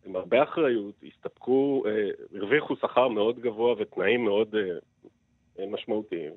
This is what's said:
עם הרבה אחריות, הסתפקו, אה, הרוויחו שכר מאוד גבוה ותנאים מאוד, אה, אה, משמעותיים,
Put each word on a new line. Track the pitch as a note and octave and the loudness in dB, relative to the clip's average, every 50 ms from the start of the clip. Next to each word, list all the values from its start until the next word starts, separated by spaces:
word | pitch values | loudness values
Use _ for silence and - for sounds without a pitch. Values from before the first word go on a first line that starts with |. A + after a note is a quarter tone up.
| - | -14
עם | G2 F#2 | -10 -8
הרבה | F#2 F2+ F2+ A#2 B2+ D3+ | -8 -2 2 4 4 4
אחריות, | - - E3+ D#3+ C3 A#2+ A2 G2+ G2+ G#2 _ - | 2 2 0 2 2 2 0 -2 -6 -10 _ -20
הסתפקו, | - - _ - - - _ - A#2+ B2+ C3+ C#3 C#3+ C#3 C3+ - | -20 -16 _ -14 -14 -14 _ 0 2 2 4 4 2 0 0 0
אה, | G#2+ G#2+ A2 G#2 F#2+ - - - - - | 0 0 0 0 -2 -4 -6 -10 -14 -10
הרוויחו | G2+ G2+ G2+ B2+ D3+ D3+ - C#3+ | -8 -2 0 0 0 2 0 -4
שכר | - - G#2+ - A#2+ B2+ | -2 -4 0 2 2 2
מאוד | B2+ A2+ G#2+ G#2 A2+ A#2+ B2 | 4 2 2 2 2 0 0
גבוה | A#2 A#2+ G#2+ G#2+ A#2 B2 A#2+ G#2 | -2 -4 -2 2 2 2 2 2
ותנאים | G#2+ - - F2+ F2+ G2 A#2 B2 A#2+ | -2 -4 -4 -2 0 2 2 2 2
מאוד, | G#2 G2+ G#2 A2+ G#2+ G#2+ | 2 2 2 2 0 0
אה, | G#2+ G2+ F#2 F2 - - _ _ _ - - _ _ _ _ _ _ _ _ _ F2+ | -2 -2 -2 -4 -6 -10 _ _ _ -20 -20 _ _ _ _ _ _ _ _ _ -10
אה, | G2 G2 | -8 -6
משמעותיים, | G#2+ - - - A2 G#2+ G#2+ - F#2 E2 D#2+ D2+ E2+ | -6 -6 -4 -2 -2 -2 -2 -4 -6 -6 -6 -8 -10